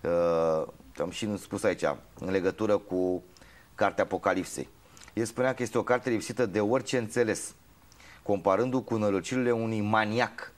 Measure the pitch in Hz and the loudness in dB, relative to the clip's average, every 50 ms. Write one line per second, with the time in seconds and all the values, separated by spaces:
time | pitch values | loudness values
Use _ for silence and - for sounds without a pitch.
0 | - 82 85 85 85 85 85 82 82 82 80 80 78 - - - - - - - | -2 0 0 2 2 2 2 2 2 2 2 0 -2 -4 -10 -18 -20 -20 -8 -6
1 | 73 85 87 - - 104 104 95 - - - 101 - 107 90 82 - 78 71 - | -6 -6 -4 -6 -4 -4 -4 -6 -6 -6 -8 -2 0 0 0 2 0 -2 -2 -2
2 | - - - - - 87 95 95 90 - - - 107 104 104 98 - - 92 92 | -8 -20 -16 -10 -6 0 0 2 2 0 0 0 0 2 2 0 0 -2 -2 0
3 | 92 90 92 90 - - - - - - - - - - - - 104 98 - - | 0 0 0 -2 -6 -10 -20 -20 -20 -20 -20 -20 -20 -20 -4 0 0 0 2 0
4 | 101 - - 90 - 101 92 92 87 - - - 67 - - - - - - - | 0 0 0 0 0 0 0 0 -2 -6 -8 -10 -10 -10 -12 -20 -20 -20 -20 -20
5 | - - - - 117 110 - - 127 131 131 - 123 113 - 120 110 - 123 123 | -20 -10 -4 -4 -4 -4 -2 0 0 0 0 -2 -4 -2 0 -2 2 2 0 0
6 | - 131 120 107 - - 120 - 127 107 87 107 104 104 120 135 120 - - 127 | 2 0 -2 -2 -2 -4 -2 -2 -2 0 2 0 2 2 2 0 0 0 -2 -2
7 | 117 107 - 123 120 - 101 - - - - - - - - - - - - - | -2 -2 0 0 2 2 2 -2 -4 -12 -14 -18 -20 -20 -20 -20 -20 -20 -20 -20
8 | - - - - - - 104 98 85 98 95 98 120 131 127 131 113 - 117 110 | -20 -20 -20 -18 -4 -2 -2 0 2 2 4 4 2 2 0 -2 -2 0 -2 0
9 | 107 104 98 95 87 - 131 127 127 120 120 113 113 113 113 110 104 104 107 110 | 2 2 2 0 0 -2 -2 0 2 2 2 0 0 -2 -2 -2 0 2 2 2
10 | 110 104 107 117 123 113 - - - - - | 2 2 0 0 0 -2 -2 -10 -16 -16 -18